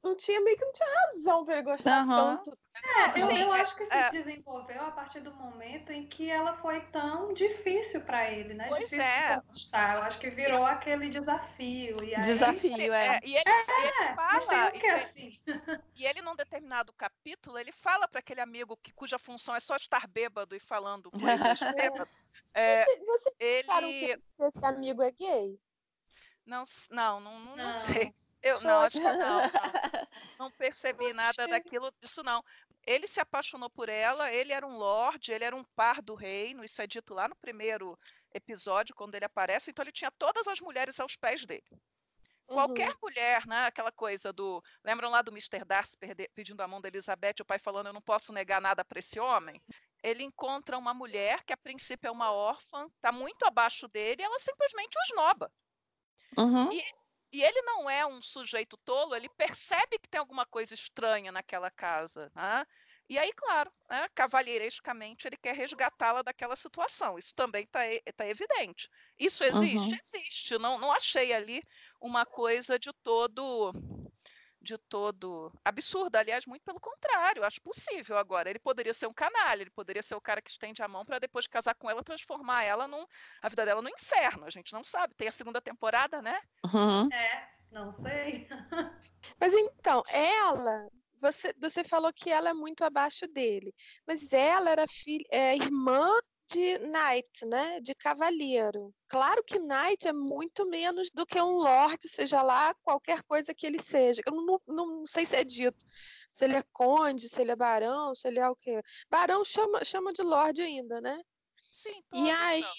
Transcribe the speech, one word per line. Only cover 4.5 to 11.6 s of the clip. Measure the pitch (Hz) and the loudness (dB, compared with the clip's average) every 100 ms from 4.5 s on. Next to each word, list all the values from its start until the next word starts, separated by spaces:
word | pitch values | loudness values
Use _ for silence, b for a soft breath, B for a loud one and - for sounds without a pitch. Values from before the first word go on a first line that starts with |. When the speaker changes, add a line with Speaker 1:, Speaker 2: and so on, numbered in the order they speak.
| 254 247 247 | -14 -12 -8
Speaker 3:
a | 311 | -8
partir | 302 277 302 | -8 -12 -14
do | 285 | -16
momento | 277 247 233 226 302 302 | -14 -16 -14 -14 -14 -12
em | 294 294 | -12 -12
que | - 320 | -8 -2
ela | 320 330 330 | 0 0 -2
foi | 330 320 320 | -4 -6 -4
tão | 311 294 320 415 | -4 -4 -4 -4
difícil | 359 403 415 381 381 440 311 | 2 0 2 0 0 -2 -8
pra | - 240 220 | -2 -2 0
ele, | 214 208 | -4 -10
né? | 214 233 | -8 -4
Speaker 4:
Pois | 294 466 | -4 -2
Speaker 3:
Difícil | 294 | -2
Speaker 4:
é. | 262 247 302 214 | 0 2 2 0
Speaker 3:
de | |
conquistar. | - - - 220 208 208 | -4 -14 -2 2 2 2
Eu | |
acho | 214 - | -2 -6
que | 254 | -8
virou | 247 277 254 | -2 2 4
aquele | 254 285 302 294 285 | 4 2 0 -2 -2
desafio, | 285 294 320 311 - | -4 0 0 -2 -10